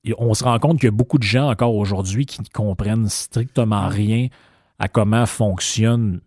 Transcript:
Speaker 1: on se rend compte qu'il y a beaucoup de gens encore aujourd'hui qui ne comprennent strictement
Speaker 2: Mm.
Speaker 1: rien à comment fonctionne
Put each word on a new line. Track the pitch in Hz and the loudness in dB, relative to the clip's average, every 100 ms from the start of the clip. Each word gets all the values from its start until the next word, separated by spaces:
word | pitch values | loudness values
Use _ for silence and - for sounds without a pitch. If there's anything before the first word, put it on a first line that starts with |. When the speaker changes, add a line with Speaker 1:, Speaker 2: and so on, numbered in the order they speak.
| 104 110 | -6 -2
Speaker 1:
on | 117 | 0
se | 113 | 2
rend | 127 117 | 2 2
compte | 147 139 | 2 2
qu'il | 120 | 2
y | |
a | |
beaucoup | 107 123 143 | 2 2 2
de | |
gens | 104 123 143 | 2 0 0
encore | 110 120 107 | 0 0 0
aujourd'hui | 101 98 95 104 139 | -2 -2 -2 -4 -4
qui | - | -8
ne | 101 | -10
comprennent | - 107 90 101 113 107 | -4 -4 -2 -2 0 0
strictement | - - 117 123 - 113 101 98 | -2 -6 -4 -2 0 0 0 0
Speaker 2:
Mm. | |
Speaker 1:
rien | 101 104 113 127 - _ _ _ _ | 0 0 0 -2 -8 _ _ _ _
à | 107 | -2
comment | - 104 113 117 | 0 2 2 0
fonctionne | - 107 90 - - 113 120 110 87 | 0 -2 -2 -4 0 2 2 0 -4